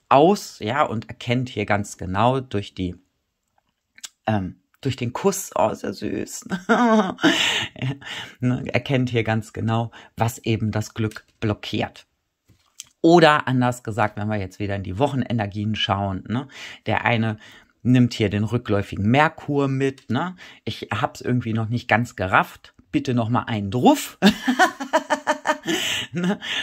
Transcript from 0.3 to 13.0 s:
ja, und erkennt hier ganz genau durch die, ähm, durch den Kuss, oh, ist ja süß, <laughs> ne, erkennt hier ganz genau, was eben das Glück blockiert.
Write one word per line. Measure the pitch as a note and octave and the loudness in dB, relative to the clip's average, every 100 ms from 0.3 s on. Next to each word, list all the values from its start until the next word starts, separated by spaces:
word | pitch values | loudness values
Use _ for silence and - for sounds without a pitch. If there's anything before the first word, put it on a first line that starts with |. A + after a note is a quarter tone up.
| G3+ - - | 4 -2 -8
ja, | G#2 C3+ | -4 0
und | D3 A2 - | 0 -2 -8
erkennt | A#2 - B2 B2 | -10 -2 -2 -2
hier | G#2 G2+ | -4 -2
ganz | G#2 G2+ - | -2 -2 -8
genau | F2 F#2+ A#2+ C3+ | -6 2 2 2
durch | B2+ G2+ G2 | -2 -6 -6
die, | - F2+ E2+ _ _ _ _ _ _ _ _ _ - - _ - | -6 -6 -6 _ _ _ _ _ _ _ _ _ -20 -20 _ -2
ähm, | G#2+ F2+ - _ _ | -2 -2 -10 _ _
durch | C3+ - | -6 -4
den | A#2 | -6
Kuss, | - G3 F#3+ - - | -2 -2 -2 -6 0
oh, | G#2+ | 0
ist | G2+ | 0
ja | - | -8
süß, | G3 - - - - - F#3 F#3 | -6 -6 -6 -6 -10 -8 -8 0
<laughs> | A#3 A#3+ A3 F#3+ - D#4 - - - - - C3 C#3+ - - - - | 2 4 4 2 0 0 2 0 -2 -4 -6 -6 -6 -10 -14 -14 -4
ne, | B2 B2 - | -2 -2 -2
erkennt | - - C3+ A#2+ | -4 0 0 0
hier | A#2+ | 0
ganz | G#2+ A2 - | 0 -2 -4
genau, | - G#2+ A2+ A#2 - - - | -4 -2 0 -2 -10 -14 -2
was | A2+ - | -2 -2
eben | - A2 G#2+ | -2 -2 0
das | G#2+ G#2 | -2 -4
Glück | - G#2+ - _ - | -4 -4 -6 _ -6
blockiert. | A2 G#2 - G#2+ G#2+ - - _ _ _ _ _ _ - - _ | -4 -4 -4 -4 -4 -8 -20 _ _ _ _ _ _ -20 -20 _